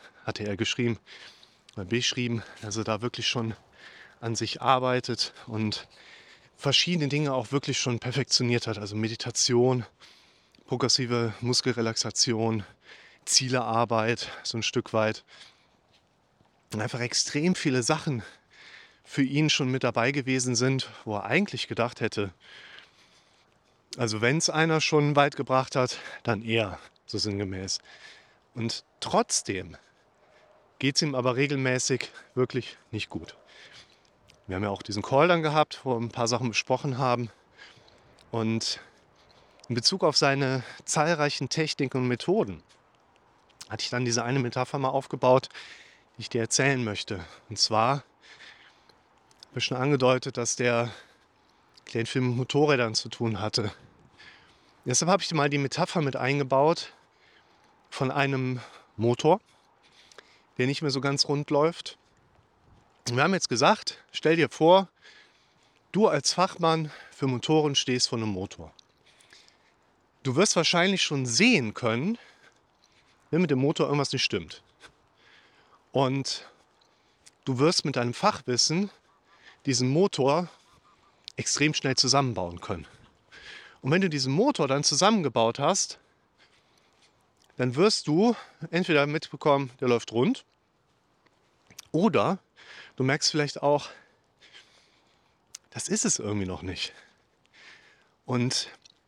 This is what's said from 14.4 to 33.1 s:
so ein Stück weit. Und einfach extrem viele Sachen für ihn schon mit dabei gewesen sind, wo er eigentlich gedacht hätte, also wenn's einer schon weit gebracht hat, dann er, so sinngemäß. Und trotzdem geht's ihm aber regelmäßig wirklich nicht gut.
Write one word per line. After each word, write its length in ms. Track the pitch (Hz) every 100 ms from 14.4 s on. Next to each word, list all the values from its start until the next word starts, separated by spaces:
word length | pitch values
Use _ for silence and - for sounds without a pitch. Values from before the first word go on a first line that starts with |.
so 140 | - 117
ein 60 |
Stück 300 | - 123 -
weit. 300 | 110 110 110 - - - _ _ _ _ _ _ _ _ _ _ _ -
Und 80 | 107
einfach 180 | 113 123
extrem 560 | 120 - - 147 175 185
viele 280 | 151 127
Sachen 380 | 117 156 165 123 - - _ - - - - _
für 200 | - -
ihn 260 | 135 143 151
schon 220 | - 131
mit 120 | 131
dabei 280 | 123 117 120
gewesen 440 | 139 127 131 123 117
sind, 340 | 131 131 - - 113
wo 100 | 104
er 100 | 98
eigentlich 420 | 160 202 117 -
gedacht 340 | 117 117 -
hätte, 320 | 113 110 98 - - - - - - _ _ _ _ _ _ _ _ _ _ -
also 240 | 113 107
wenn's 280 | 120 156 165
einer 300 | 156 165 160
schon 360 | - 151 147 143
weit 200 | 143 -
gebracht 400 | 135 131 127 123
hat, 220 | 127 - - -
dann 200 | 123 107
er, 360 | 113 113 101 87 - _ -
so 120 | 104
sinngemäß. 640 | 104 101 98 95 95 - - - - - _ _ _ 120
Und 300 | 113 - - -
trotzdem 760 | - 196 - - - 92 90 80 _ _ _ _ _ _ _ _ _ -
geht's 220 | 135 -
ihm 140 | 156 131
aber 200 | 127 123
regelmäßig 760 | 143 139 131 127 - 127 - - - 123
wirklich 420 | 123 127 - - _
nicht 180 | 107
gut. 260 | -